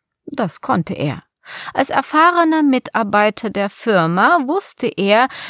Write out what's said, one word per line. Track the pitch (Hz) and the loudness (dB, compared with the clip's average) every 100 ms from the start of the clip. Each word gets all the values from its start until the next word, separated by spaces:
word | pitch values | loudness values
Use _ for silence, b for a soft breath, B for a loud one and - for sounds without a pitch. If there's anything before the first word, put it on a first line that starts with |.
| _ _ - | _ _ -10
Das | - 190 - | -6 -6 -6
konnte | - 202 - | -2 -2 -2
er. | - 143 107 - _ B B B | -4 -6 -6 -14 _ B B B
Als | - 277 | -2 0
erfahrener | - - 302 339 349 320 320 | -2 0 2 4 4 2 4
Mitarbeiter | 294 254 - 214 202 208 214 - 208 | 2 2 0 -4 0 2 2 0 -6
der | 202 202 | -4 -6
Firma | - 233 190 165 180 240 339 | -4 0 2 2 2 4 2
wusste | 262 381 - - - | 0 -2 -4 -4 -4
er, | - 196 214 262 B | -2 2 2 2 B